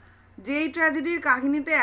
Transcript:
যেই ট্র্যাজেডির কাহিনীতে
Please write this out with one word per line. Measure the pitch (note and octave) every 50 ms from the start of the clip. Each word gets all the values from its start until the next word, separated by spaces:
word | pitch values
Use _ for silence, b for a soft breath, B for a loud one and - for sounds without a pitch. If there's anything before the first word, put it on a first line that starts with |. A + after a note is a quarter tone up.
| B B B B B B B - F#3+ A3+
যেই | C#4 D4 D#4 D#4+ -
ট্র্যাজেডির | E4+ D#4+ D#4 C#4 D#4+ C4+ E4+ E4+ D#4+ D4 D4
কাহিনীতে | B3+ B3+ B3+ C#4 C#4+ D4+ C4+ D#4+ D#4 C#4+